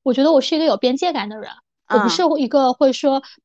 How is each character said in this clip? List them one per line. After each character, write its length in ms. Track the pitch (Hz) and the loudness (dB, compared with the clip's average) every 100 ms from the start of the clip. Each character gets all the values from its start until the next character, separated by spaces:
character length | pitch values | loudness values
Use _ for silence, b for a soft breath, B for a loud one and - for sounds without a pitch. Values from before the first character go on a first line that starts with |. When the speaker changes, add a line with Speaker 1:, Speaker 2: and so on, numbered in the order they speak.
Speaker 1:
我 100 | 269 | -2
觉 100 | 247 | 2
得 80 | 285 | 4
我 80 | 294 | 2
是 140 | 262 311 | 2 0
一 20 | |
个 60 | |
有 120 | 320 202 | 0 0
边 200 | 254 269 | 0 -2
界 160 | 349 | -2
感 160 | 285 208 | -4 -8
的 80 | 220 | -12
人， 120 | - - _ _ - | -16 -20 _ _ -2
Speaker 2:
嗯。 100 | 247 | 0
Speaker 1:
我 40 | |
不 60 | 202 | 0
是 120 | - 339 302 | 0 0 0
一 100 | 240 | 0
个 240 | 285 262 | 0 0
会 200 | 254 269 | 2 0
说 300 | 247 285 269 - B | 0 -2 -2 -6 B